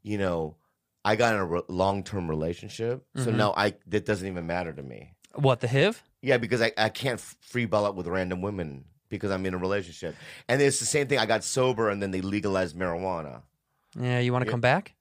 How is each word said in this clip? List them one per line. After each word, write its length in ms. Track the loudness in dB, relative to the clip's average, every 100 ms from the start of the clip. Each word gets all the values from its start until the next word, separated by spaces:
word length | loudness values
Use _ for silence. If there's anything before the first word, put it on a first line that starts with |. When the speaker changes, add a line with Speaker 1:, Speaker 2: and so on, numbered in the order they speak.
Speaker 1:
you 160 | -4 0
know, 380 | 0 0 -4 -8 _ _ _ _
I 140 | 0 4
got 160 | 4
in 60 | 4
a 60 | 0
re-, 160 | -2 -2
long-term 600 | 0 2 2 -4 -4 -2
relationship, 760 | -2 -2 -4 -10 -6 -4 -6 _ -4
so 100 | 0
Speaker 2:
Mm-hmm. 80 | 2
Speaker 1:
now 160 | 2 2
I, 160 | 0 -2 -2
that 180 | -2
doesn't 220 | 0 -2 -2
even 200 | -6 -4
matter 280 | -4 -4
to 80 | -8
me. 320 | -12 -14 -18 _ _
Speaker 2:
What, 260 | 2 2 4
the 80 | 2
hiv? 340 | 4 2 0 _ _
Speaker 1:
Yeah, 160 | 2 2
because 240 | 4 2
I, 120 | 2 2
I 140 | 0
can't 280 | 0 -2 -2
f-, 160 | -6 -20
free 240 | -8 -4
ball 220 | 2 2 2
it 80 |
with 120 | -2 -2
random 360 | -2 0 -2
women 420 | -4 -4 -6 -8 -16 _ _
because 220 | -6 -2
I'm 160 | -2 -2
in 80 |
a 40 | -2
relationship. 580 | -2 -2 -4 -10 -12 -12 -18 -18 -2
And 120 | 4
it's 200 | 4 4
the 40 | 0
same 200 | 0 2
thing. 140 | 0
I 60 | 2
got 180 | 0
sober 460 | 0 0 2 2 0
and 120 | 0
then 80 | -2
they 120 | -2
legalized 540 | 0 0 0 0 0 -2
marijuana. 680 | -4 -2 -4 -4 -8 -12 -20 _ _ _ _ -6
Speaker 2:
Yeah, 220 | 0 2
you 140 | 2
wanna 140 | 2 0
Speaker 1:
Yeah. 40 |
Speaker 2:
come 100 | 2
back? 360 | 4 4 0 _